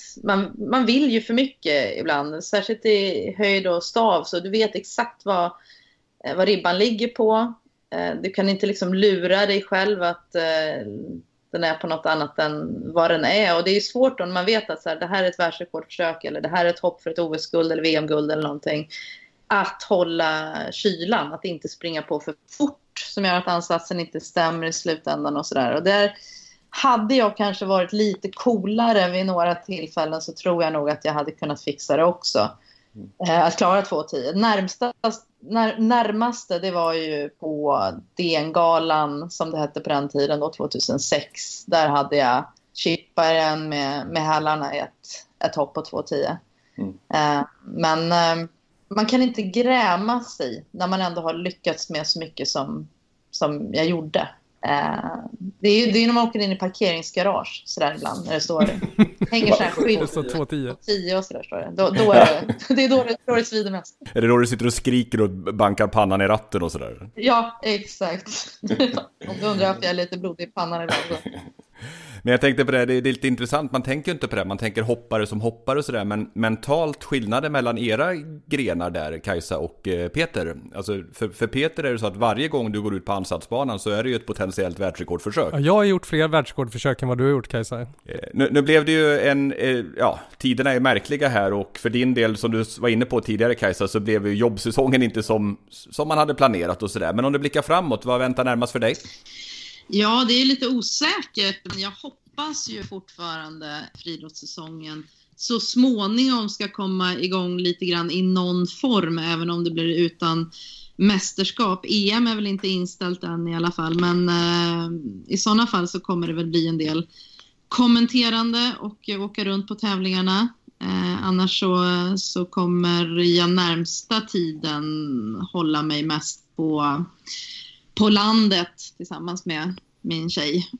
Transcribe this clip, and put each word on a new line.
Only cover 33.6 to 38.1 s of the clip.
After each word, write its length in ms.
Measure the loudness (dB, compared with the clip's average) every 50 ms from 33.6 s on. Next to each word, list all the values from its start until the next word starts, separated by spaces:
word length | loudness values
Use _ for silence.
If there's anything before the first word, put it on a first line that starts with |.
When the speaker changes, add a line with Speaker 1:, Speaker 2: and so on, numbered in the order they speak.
| 2 4 4 4
Speaker 1:
två 220 | 2 0 -4 -4 -4
tio. 300 | -4 -6 -4 -4 -2 0
Närmsta, 600 | 2 2 4 2 2 0 -4 -4 -4 -4 -4 -4 -2 -4 -4 -4 -4 _ _ _ _
när-, 380 | -10 -2 0 2 2 2 2
närmaste, 840 | 2 2 4 4 4 4 2 0 0 0 0 -2 -6 -6 -4 -4 -2
det 120 | -2 -2
var 220 | 0 0 0 0 0
ju 360 | -2 -2 -2 -4 -4 -4 -6
på 540 | -10 _ -8 -6 -4 -2 0 2 2 2 0 -2 -2 -6 -14 _